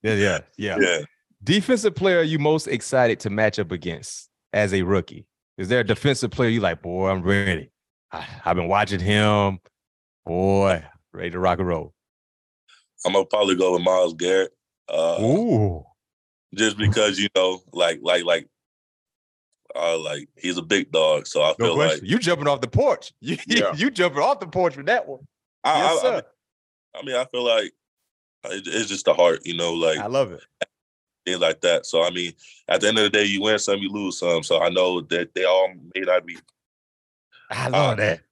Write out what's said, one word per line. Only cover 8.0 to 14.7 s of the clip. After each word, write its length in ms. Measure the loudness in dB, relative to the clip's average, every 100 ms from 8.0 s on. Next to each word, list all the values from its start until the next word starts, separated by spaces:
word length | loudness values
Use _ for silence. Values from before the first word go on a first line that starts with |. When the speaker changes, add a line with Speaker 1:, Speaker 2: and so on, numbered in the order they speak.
| _
Speaker 1:
I, 140 | -14 -14 -8
I've 120 | -2 -2
been 120 | 0
watching 320 | 0 0 -2
him. 580 | 0 2 4 4 0 -2 _ _ _ _ _ _ -8
Boy, 580 | -2 2 2 2 0 -4 _ _
ready 180 | -10 -8
to 80 | -2
rock 200 | 0 0
and 80 | 0
roll." 260 | -2 -6 _ _ _ _ _ _ _ _ _ _ _
Speaker 2:
I'm 80 | 0
gonna 100 | 0
probably 320 | 0 0 2 2
go 160 | 2
with 100 | 2
Myles 320 | 2 2 2
Garrett. 380 | 0 0 2 0 _ _